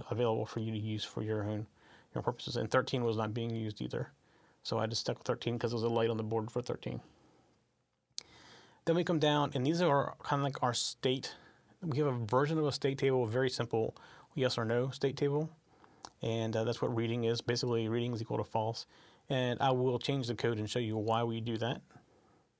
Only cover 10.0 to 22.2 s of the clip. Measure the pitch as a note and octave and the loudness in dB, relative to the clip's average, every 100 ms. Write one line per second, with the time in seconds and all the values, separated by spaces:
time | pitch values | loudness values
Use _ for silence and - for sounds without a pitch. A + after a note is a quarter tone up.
10 | - - - C#3+ C#3+ C3+ B2+ A#2 - - | 2 -4 0 2 2 0 0 0 -2 -2
11 | C3 C3 - - - - _ - F3 C3 | 0 0 -2 -12 -20 -20 _ -10 -4 0
12 | D3 B2 A2 B2+ D3 D#3+ D3 - C#3+ C#3 | 2 0 2 2 4 2 0 0 0 2
13 | C#3 C3 A2+ A#2+ C3 - B2 A2+ A2 - | 2 4 2 2 2 0 0 0 0 -4
14 | - - - - B2+ - A2 A#2+ C3 - | -18 -20 -10 0 0 2 0 2 0 0
15 | C#3 C#3 C#3+ D3 D#3+ - _ - - - | -2 0 0 0 -2 -8 _ -20 -20 -20
16 | - - A2+ A2+ A2+ A2 A2+ A2+ B2 A#2+ | -20 -6 -2 0 0 0 0 0 0 0
17 | A#2 A#2+ A#2 A#2 - B2 B2 A#2 A2 A#2 | 0 0 0 0 0 0 2 0 0 0
18 | A#2+ A#2 A2+ A#2 G#2+ A2+ A2 A2+ - - | -2 -4 -4 -4 -2 -2 -2 -4 -10 -18
19 | - - - C3 B2 B2 C3+ B2+ B2+ B2 | -20 -18 -4 0 0 2 2 4 2 0
20 | - C#3 A#2+ A#2 A#2 A2 G#2+ B2 A2+ A2 | 0 -2 -2 0 0 0 -2 -2 -2 -2
21 | G#2+ A2+ A#2 A2+ A2+ A2+ A#2 E3 - - | 0 2 0 -2 -2 -2 -2 -4 -8 -20
22 | _ _ | _ _